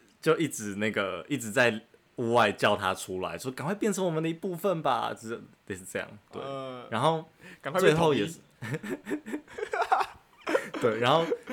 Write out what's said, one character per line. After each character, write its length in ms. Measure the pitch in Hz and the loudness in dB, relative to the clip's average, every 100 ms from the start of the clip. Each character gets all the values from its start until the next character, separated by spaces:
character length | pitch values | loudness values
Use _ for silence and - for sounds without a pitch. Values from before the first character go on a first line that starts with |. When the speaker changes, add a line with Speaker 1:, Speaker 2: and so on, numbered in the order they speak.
| _ _ | _ _
Speaker 1:
就 160 | - 156 | 2 2
一 100 | 151 | 2
直 260 | - 104 98 | -4 -6 -2
那 160 | 107 | -2
个， 320 | 107 98 87 - | 0 -2 -4 -4
一 80 | 143 | -4
直 140 | 113 | -2
在 280 | 104 120 110 - _ _ - | 2 4 2 -6 _ _ -6
屋 180 | 117 | 2
外 180 | 120 107 | 4 4
叫 240 | 101 117 104 | 4 2 2
他 160 | 95 | 0
出 300 | 95 - 92 | -2 -4 -6
来， 160 | 90 85 | -4 -6
说 120 | 127 | -8
：“赶 100 | 127 | -6
快 120 | 135 208 | -6 -2
变 180 | 220 | -2
成 100 | 196 | 0
我 60 | 185 | 0
们 140 | 156 | 0
的 40 | 160 | -2
一 60 | |
部 220 | 165 202 170 | -4 -6 -4
分 260 | 202 165 | -2 0
吧。” 320 | 143 120 113 | 0 0 -2
就 160 | 110 113 | -6 -8
是 100 | 113 - _ - | -10 -12 _ -12
类 80 | 95 | -12
似 100 | 92 | -8
这 120 | 101 | -8
样， 100 | - 104 _ | -8 -12 _
对。 100 | - | -10
Speaker 2:
呃， 460 | 135 139 131 127 117 | -8 -8 -10 -12 -6
Speaker 1:
然 100 | 113 | 0
后 300 | 143 160 160 _ - - | 2 2 -4 _ -20 -12
Speaker 2:
赶 100 | 139 | -4
快 80 | 170 | 4
被 140 | 180 | 6
统 0 | |
一。 0 | |
Speaker 1:
最 100 | 156 | 6
后 120 | 165 135 | 4 4
也 120 | 104 | 0
是， 120 | 165 - - 110 135 208 285 - 302 220 302 - - | -6 -18 -14 -8 -8 -6 -10 -6 -8 -6 -12 -10 -10
<laughs> 1200 | 415 381 - - - - _ _ - - 208 - | -6 -2 2 2 0 -6 _ _ -2 -2 -2 0
对， 160 | 123 110 | 0 4
然 120 | 120 | 6
后 120 | 156 165 480 - | 6 4 -2 -6